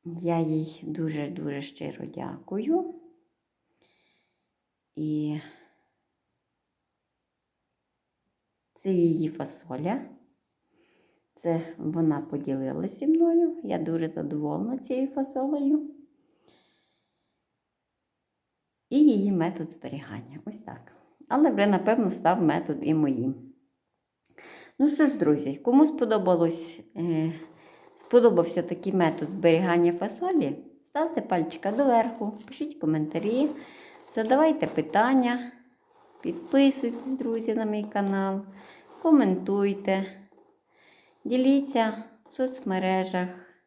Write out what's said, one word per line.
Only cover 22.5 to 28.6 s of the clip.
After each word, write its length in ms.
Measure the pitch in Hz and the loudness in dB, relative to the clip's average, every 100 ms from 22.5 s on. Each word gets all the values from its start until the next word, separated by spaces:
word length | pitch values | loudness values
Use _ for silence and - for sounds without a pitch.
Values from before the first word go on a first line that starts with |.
| 160 - 139 | 2 -4 -6
і 120 | - | 0
моїм. 600 | 156 143 127 131 135 - - _ _ _ _ _ _ _ - - - - - | 0 2 0 -4 -6 -14 -20 _ _ _ _ _ _ _ -20 -20 -20 -20 0
Ну 100 | 285 | 2
що 180 | 285 294 | 4 2
ж, 100 | - | 4
друзі, 380 | 151 147 139 139 | 2 2 0 -4
кому 300 | - 262 302 | 4 6 6
сподобалось, 960 | - 226 214 185 170 165 165 - - - - | 4 0 2 4 4 2 0 -12 -16 -16 -6
е, 380 | 170 160 160 160 - - - - - _ - | -2 0 -2 -6 -16 -20 -20 -20 -20 _ 4
сподобався 500 | 240 233 180 170 180 | 6 8 4 2 -2